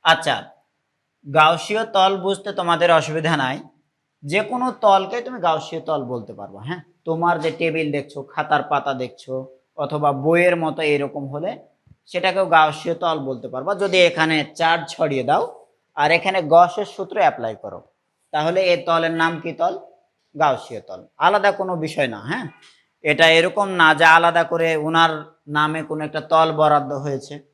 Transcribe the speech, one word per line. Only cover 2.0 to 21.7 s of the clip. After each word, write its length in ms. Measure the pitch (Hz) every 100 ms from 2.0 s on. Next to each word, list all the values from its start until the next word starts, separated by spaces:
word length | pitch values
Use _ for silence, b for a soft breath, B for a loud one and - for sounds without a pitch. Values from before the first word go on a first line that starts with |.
| 190 196
বুঝতে 260 | 185 190 202 196
তোমাদের 280 | 175 165 175 160
অসুবিধা 360 | 156 156 160 156
নাই, 120 | 127 139 - _ _ _ _ _
যে 180 | 143 185 208
কোনো 160 | 247 254 -
তলকে 320 | 214 196 190 240 233
তুমি 120 | 247 170
গাউসীয় 340 | 156 - 165 160
তল 120 | 147 123
বলতে 200 | 123 104 101
পারবা। 220 | 98 98 117
হ্যাঁ, 140 | 175 - _ -
তোমার 260 | 165 170 165
যে 60 | 165 156
টেবিল 280 | 165 160 151 143
দেখছো, 220 | 135 143 135
খাতার 300 | - 147 147 139
পাতা 220 | 143 139 131
দেখছো, 320 | 123 - - 131 131 _ _ -
অথবা 260 | 143 151 147 139
বইয়ের 320 | 147 170 180 170
মতো 160 | 160 165 151
এরকম 300 | 147 139 143 139
হলে 160 | 147 180 240 _ _ _ _ _
সেটাকেও 360 | 175 185 180 185 160
গাউসীয় 380 | 156 147 165 170
তল 140 | 175 156 135
বলতে 200 | 127 120
পারবা। 200 | 127 156 196
যদি 160 | 196 185 175
এখানে 280 | 175 160 156 143 -
চার্জ 220 | 165 170 147
ছড়িয়ে 320 | - 156 139 123
দাও 120 | 156 - - _ _ _ -
আর 120 | 151 165
এখানে 220 | 185 190 151
গসের 360 | 165 175 214 202
সূত্র 220 | - 190 220
অ্যাপ্লাই 300 | 160 123 113 104
করো, 180 | 104 90 _ _ _ _ _
তাহলে 280 | 151 156 185 185
এই 60 | 175 170
তলের 260 | 165 165 165
নাম 100 | 165 165
কি 100 | 165 151
তল? 140 | 170 180 - _ _ _ _
গাউসীয় 460 | 143 151 127 - 110 -
তল, 120 | 92 - _ 165
আলাদা 240 | 208 196 190
কোনো 120 | 185